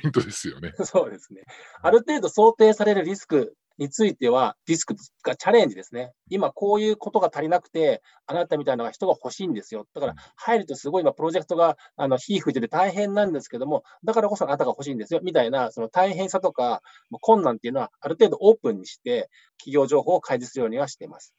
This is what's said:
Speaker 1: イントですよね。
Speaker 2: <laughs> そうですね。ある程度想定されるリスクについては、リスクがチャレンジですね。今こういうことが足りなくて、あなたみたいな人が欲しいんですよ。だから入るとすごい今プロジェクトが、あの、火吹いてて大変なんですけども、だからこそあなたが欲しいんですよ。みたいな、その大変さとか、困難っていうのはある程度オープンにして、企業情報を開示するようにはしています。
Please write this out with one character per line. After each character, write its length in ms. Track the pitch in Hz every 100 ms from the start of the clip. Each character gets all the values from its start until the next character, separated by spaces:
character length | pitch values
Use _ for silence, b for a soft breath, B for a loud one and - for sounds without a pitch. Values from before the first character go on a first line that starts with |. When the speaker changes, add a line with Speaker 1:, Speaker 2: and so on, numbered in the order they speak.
Speaker 1:
イ 60 | 156
ン 20 |
ト 100 | 127
で 100 | 104
す 160 | - -
よ 100 | -
ね。 140 | 85 -
Speaker 2:
<laughs> 40 |
そ 240 | 180 185 120
う 40 |
で 100 | 98
す 120 | -
ね。 100 | 95 - B B B
あ 80 | 165
る 60 | 226
程 220 | 233 302
度 80 | 175
想 240 | - 220
定 200 | 220 220
さ 120 | 214
れ 100 | 208
る 100 | 202
リ 100 | 165
ス 120 | 196 -
ク 280 | 151 - - _ -
に 100 | 143
つ 160 | -
い 120 | 214 143
て 120 | 120
は、 280 | 127 117 - -
リ 100 | 165
ス 80 |
ク 120 | - 208 - _
が 140 | - 131
チ 100 | 185
ャ 60 |
レ 120 | 226
ン 40 | 165
ジ 80 | 98
で 80 |
す 100 | -
ね。 180 | 120 123 _ -
今 220 | 196 185
こ 240 | - 202
う 60 | 208
い 100 | 214
う 60 | 208
こ 160 | -
と 80 | 214
が 100 | 180
足 100 | 143
り 60 | 156
な 120 | 175
く 100 | -
て、 320 | 160 156 113 b b -
あ 80 |
な 100 | 160 170
た 80 | 151
み 80 |
た 80 | 139
い 40 | 123
な 140 | 117
人 160 | - 185
が 60 |
欲 200 | 156 127
し 120 | -
い 20 | 185
ん 80 |
で 80 | 110
す 100 | -
よ。 140 | 107 107
だ 60 | -
か 80 | 139
ら 80 | 151 b
入 240 | b - 233
る 80 | 190
と 80 |
す 160 | 131 143
ご 80 | 180
い 40 |
今 100 | 156
プ 100 | 135
ロ 80 | 160
ジ 80 | 170
ェ 40 |
ク 40 | 156
ト 80 |
が、 220 | 170 165 151 b -
あ 120 | 143
の、 100 | 131
火 220 | - 196
吹 100 | -
い 40 |
て 60 | 131
て 60 | 113
大 240 | 156 190
変 240 | 180 208
な 100 | 202
ん 80 | 208
で 80 | 147
す 60 | -
け 100 | 120
ど 100 | 135
も、 180 | 147 b b
だ 120 | 180
か 60 | 226
ら 80 | 208
こ 60 |
そ 100 | 202 151
あ 20 |
な 100 | 143
た 60 |
が 60 | 127
欲 120 | -
し 80 | 139
い 60 | 123
ん 20 |
で 80 | 104
す 80 |
よ。 60 | 165
み 100 | 180
た 120 | 160
い 80 | 117
な、 180 | 135 117
そ 100 | -
の 80 | 113
大 240 | 180 190
変 160 | 175 190
さ 120 | 190
と 120 | 185
か、 300 | - 123 185 b b b 117
困 220 | - 220
難 140 | 151 113
っ 20 |
て 80 | 117
い 20 |
う 40 |
の 40 | 131
は 140 | 113 _
あ 80 | -
る 80 | 165
程 120 | 208
度 80 | 156
オ 120 | 196
ー 40 | 226
プ 160 | 123
ン 80 | 101
に 60 | 92
し 140 | -
て、 300 | - 120 - b b _
企 160 | -
業 120 | 143 139
情 160 | 143
報 140 | 151 175
を 40 |
開 180 | - 131
示 120 | 123
す 80 | 135
る 40 |
よ 40 | 117
う 40 |
に 80 | 117
は 100 | 139
し 80 | -
て 80 |
い 40 | 80
ま 120 | 80
す。 120 | -